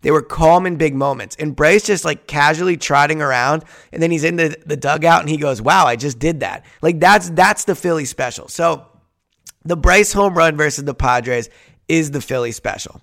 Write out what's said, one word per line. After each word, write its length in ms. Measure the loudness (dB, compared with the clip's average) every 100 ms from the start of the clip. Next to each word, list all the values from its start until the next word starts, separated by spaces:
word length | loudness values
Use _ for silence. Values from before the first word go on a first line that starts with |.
they 80 | 0
were 120 | 0
calm 420 | -2 0 4 4
in 120 | 2 -2
big 180 | -2
moments. 420 | 0 -4 -4 -10 -8
And 160 | -8
Bryce 280 | 0 4 4
just, 240 | 2 -2 -2
like, 200 | -6 -6
casually 520 | 0 2 2 0 -2
trotting 420 | 0 2 2 0
around, 440 | -2 0 0 -2 -4 -20 _
and 100 | -4
then 80 | -2
he's 140 | 0
in 120 | -2 0
the, 200 | -2 -2
the 120 | -8 -6
dugout, 420 | -2 0 4 4
and 80 | 2
he 80 | -2
goes, 240 | -2 -2
"Wow, 240 | 2 4
I 120 | 4 0
just 220 | -4 -4
did 220 | -4 -2
that." 240 | -6 -10 -16 _
Like, 180 | -2 2
that's, 300 | 4 4 2
that's 360 | 2 2 2
the 100 | -4
Philly 320 | -4 -2 -2 -4
special. 420 | -6 -8 -8 -14
So, 380 | -2 -2 -2 -8 _ _ _ _ _ -20 -20
the 140 | -6 0
Bryce 380 | 2 4 2
home 240 | 2 0 2
run 180 | 0 2
versus 280 | -2 -2
the 100 | -8
Padres 560 | -4 0 0 0 -4 -4 _ _ _ _
is 260 | -2 -2
the 100 | -6
Philly 300 | -6 -4 -4
special. 500 | -6 -8 -10 -12 -18